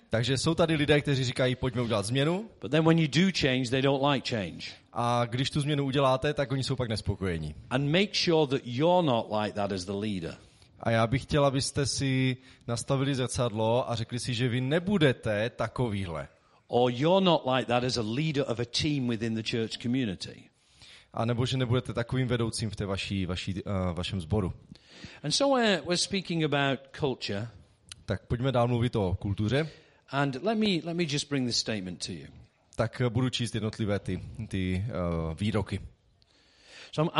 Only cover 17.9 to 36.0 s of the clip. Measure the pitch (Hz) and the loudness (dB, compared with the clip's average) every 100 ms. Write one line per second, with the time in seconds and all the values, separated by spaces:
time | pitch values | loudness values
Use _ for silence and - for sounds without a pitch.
17.9 | 120 107 120 160 143 135 117 120 - 156 | -2 -2 -2 -2 -2 -2 -2 -4 -2 -2
18.9 | 143 123 117 117 110 107 120 110 - 120 | 0 -2 -2 -2 -4 -2 -2 -2 -4 -2
19.9 | 127 117 85 - - - _ _ _ - | 0 0 -4 -8 -14 -20 _ _ _ -20
20.9 | - - 113 113 117 123 131 123 127 - | -20 -12 -4 -2 0 0 0 0 0 0
21.9 | 117 117 127 127 120 117 - 113 92 101 | -4 -2 0 0 0 0 -2 -4 -4 -4
22.9 | 98 - 98 90 92 - 92 - 98 90 | -4 -2 -2 -2 -4 -4 -6 -4 -2 -2
23.9 | 82 87 95 78 107 90 - - - - | -2 -4 -6 -2 0 -2 -6 -14 -20 -20
24.9 | - - - 147 - 277 262 226 180 143 | -20 -20 -10 -4 0 2 4 4 2 0
25.9 | 175 - 196 180 165 156 143 139 131 - | -2 0 -2 -2 0 2 2 2 0 -6
26.9 | - 143 120 - 101 117 - - _ - | -4 -2 -2 -4 -6 -6 -12 -20 _ -20
27.9 | - - 98 - 120 135 123 120 120 120 | -14 -6 -6 -4 -2 0 2 2 2 0
28.9 | 117 92 92 104 98 107 131 156 - - | 2 0 0 -2 -2 0 0 -2 -6 -20
29.9 | _ - 139 139 127 180 220 214 170 165 | _ -6 -2 -2 -2 -2 2 2 0 -2
30.9 | 170 170 143 - 143 123 113 - 107 92 | -2 -2 -2 -2 -2 0 0 -2 -4 -6
31.9 | 85 - 85 69 - - _ _ - 113 | -8 -8 -10 -12 -20 -20 _ _ -2 -2
32.9 | - 123 110 127 - 117 113 107 - 107 | 0 0 2 0 0 -2 -2 -4 -2 -2
33.9 | 101 - 90 - - 110 95 92 92 113 | -2 -2 -6 -6 -10 -6 -2 0 0 -2
34.9 | 82 87 85 80 80 104 107 95 98 - | -2 -2 -2 -2 -2 -2 -2 -2 -6 -8
35.9 | - | -18